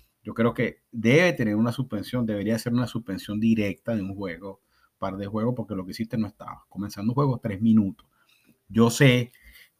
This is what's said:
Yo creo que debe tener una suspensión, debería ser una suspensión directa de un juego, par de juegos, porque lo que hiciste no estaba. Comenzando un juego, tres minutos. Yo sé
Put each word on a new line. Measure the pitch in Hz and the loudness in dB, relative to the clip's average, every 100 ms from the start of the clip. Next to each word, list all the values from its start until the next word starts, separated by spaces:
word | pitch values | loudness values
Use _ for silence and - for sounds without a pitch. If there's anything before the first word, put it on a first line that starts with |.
| _ _ | _ _
Yo | - | -12
creo | - 117 | 0 0
que | - 113 - _ | 0 -4 -6 _
debe | 120 110 147 180 | 0 4 6 4
tener | 156 113 107 | 2 0 2
una | 117 | 0
suspensión, | 117 113 104 92 127 | 0 -4 -6 -4 -4
debería | 113 104 101 113 | -2 -2 -2 -2
ser | 120 | 0
una | 120 120 | -2 -2
suspensión | 117 110 95 - 104 | -6 -6 -8 -6 0
directa | 113 110 101 90 - | 2 4 2 -4 -4
de | 113 | -4
un | 95 | -4
juego, | 98 95 82 98 95 _ _ _ _ | -8 -10 -10 -14 -18 _ _ _ _
par | 95 95 | -8 -6
de | 98 | -6
juegos, | 107 113 123 | -2 -2 -4
porque | 110 | -6
lo | 95 | -8
que | 90 | -8
hiciste | 87 113 113 | -8 -6 -4
no | 101 | -4
estaba. | - - - _ | -8 -16 -16 _
Comenzando | - 98 101 104 | -10 -10 -4 -2
un | |
juego, | 120 143 117 | 0 0 0
tres | 113 95 | -4 0
minutos. | 113 110 98 - _ _ _ _ _ _ _ | 4 4 4 -4 _ _ _ _ _ _ _
Yo | 107 117 | 4 4
sé | 117 139 123 120 _ - - - _ | 6 6 6 0 _ -20 -20 -20 _